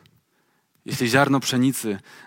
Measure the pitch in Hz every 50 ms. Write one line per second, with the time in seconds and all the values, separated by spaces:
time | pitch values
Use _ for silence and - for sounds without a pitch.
0 | _ _ _ _ _ _ _ _ _ _ _ _ _ _ _ _ - - - -
1 | 131 117 110 135 143 135 139 135 - - 131 123 123 135 127 - - 110 101 98
2 | - - - - -